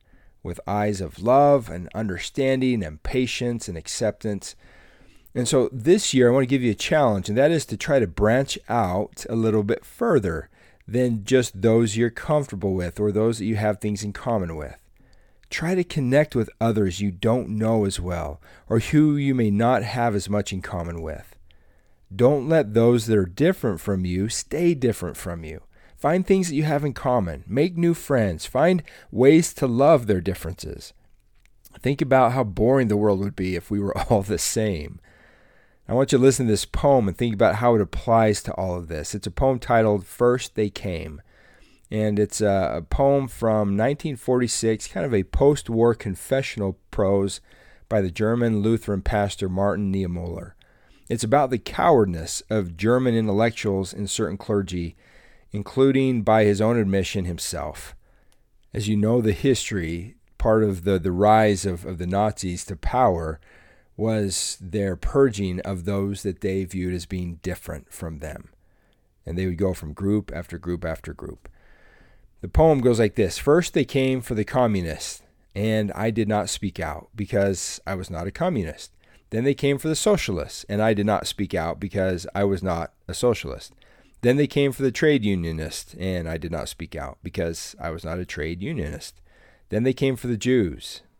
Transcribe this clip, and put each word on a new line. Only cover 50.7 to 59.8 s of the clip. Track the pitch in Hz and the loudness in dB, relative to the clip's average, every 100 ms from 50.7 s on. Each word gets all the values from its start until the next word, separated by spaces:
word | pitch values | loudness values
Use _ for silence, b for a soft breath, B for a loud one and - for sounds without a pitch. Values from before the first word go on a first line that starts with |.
| b b b b | b b b b
It's | - | -4
about | 107 139 135 | 0 2 2
the | 120 | -2
cowardness | - - - 143 101 82 85 - - | -6 0 4 6 4 0 -8 -10 -4
of | 110 90 82 | -4 -4 -2
German | 104 123 131 | 2 2 2
intellectuals | 113 110 101 117 - 107 98 92 | 2 2 2 0 0 -2 -2 -2
and | - 101 | -6 -6
certain | - 101 98 | -4 -4 -4
clergy, | - 104 92 90 85 - b b b b b | -2 0 0 -4 -6 -10 b b b b b
including, | 104 101 - 135 131 135 123 | -10 -4 2 4 4 2 2
by | 104 110 107 | 4 4 6
his | 101 | 4
own | 110 120 | 2 2
admission, | 101 98 92 104 90 | 2 0 -2 -4 -4
himself. | 85 - 80 73 - - - _ _ _ _ _ _ _ | -6 -8 -6 -8 -10 -16 -20 _ _ _ _ _ _ _
As | - 104 | -6 0
you | 107 | 2
know | 107 120 | 2 4
the | 107 | 2
history, | 98 131 123 - 104 | 2 2 2 0 -4